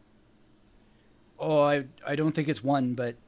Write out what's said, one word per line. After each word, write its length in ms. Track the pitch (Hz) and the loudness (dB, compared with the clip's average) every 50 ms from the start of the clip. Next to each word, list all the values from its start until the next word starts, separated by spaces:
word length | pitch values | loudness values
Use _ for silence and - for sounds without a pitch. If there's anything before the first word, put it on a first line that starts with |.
| _ _ _ _ _ _ _ _ _ _ - _ _ _ - - _ _ _ _ _ _ _ _ _ _ _ - | _ _ _ _ _ _ _ _ _ _ -20 _ _ _ -20 -20 _ _ _ _ _ _ _ _ _ _ _ -8
Oh, 240 | 156 156 156 151 | -4 0 4 4
I, 240 | 143 147 147 143 139 131 - - - | 4 4 4 0 -2 -6 -14 -12 -8
I 100 | - 143 | -6 -2
don't 180 | 147 156 156 151 | 0 0 0 0
think 160 | 160 151 143 | 0 -2 -2
it's 140 | 151 - - | -2 -4 0
one, 300 | 135 143 139 127 127 123 | 0 0 2 0 -2 -2
but 200 | 120 123 120 120 - - | -4 -4 -6 -6 -10 -16